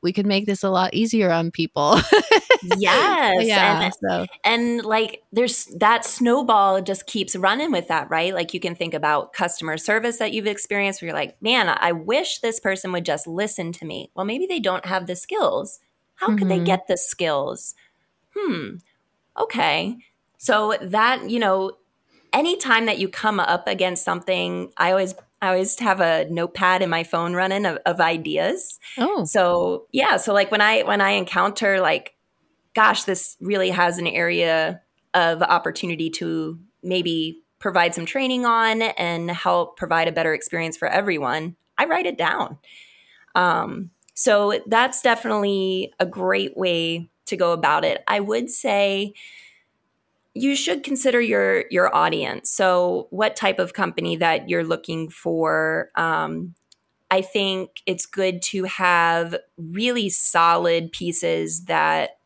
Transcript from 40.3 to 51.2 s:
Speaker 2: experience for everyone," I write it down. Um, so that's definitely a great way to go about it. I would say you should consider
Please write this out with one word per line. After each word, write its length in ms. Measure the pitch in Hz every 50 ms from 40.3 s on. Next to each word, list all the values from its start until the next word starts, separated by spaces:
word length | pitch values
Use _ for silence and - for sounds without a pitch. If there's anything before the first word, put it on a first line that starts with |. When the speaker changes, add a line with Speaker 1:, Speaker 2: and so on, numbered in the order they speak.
| 156
Speaker 2:
experience 420 | 151 - - - 170 165 165 160
for 120 | - - -
everyone," 640 | - 180 208 202 180 151 143 123 123 156 160 165 170 _ _ _ _ -
I 60 | 262
write 220 | 330 320 349 370
it 120 | 359 - -
down. 400 | - 160 - - - - - - _ - - - - _ _ _ _ _ _ _ - _ _
Um, 540 | - 180 180 165 170 - - - - 196 170 _ _ _ - _
so 460 | - - 262 214 208 208 202 208 - -
that's 360 | 208 220 226 247 269 262 - -
definitely 880 | 254 233 226 240 240 214 214 202 202 202 196 190 190 190 185 196 - _ _
a 60 | 185
great 500 | 175 190 196 185 185 190 196 196 - -
way 540 | - 185 180 175 170 165 165 165 170 170 - _ _ _
to 100 | - -
go 160 | 175 185 170 170
about 320 | 165 156 147 151 156 156
it. 180 | 156 - - - -
I 100 | 202 208
would 300 | 202 202 214 233 247 -
say 640 | - - - 262 208 202 202 202 196 196 202 208 202 - - - - - - - _ _ _ _ _ _ _ _ _ _ _ _ _ _ _ _ _
you 220 | 220 247 277 277
should 260 | 277 - 330 - 285 277
consider 380 | 277 285 - - 269 240 240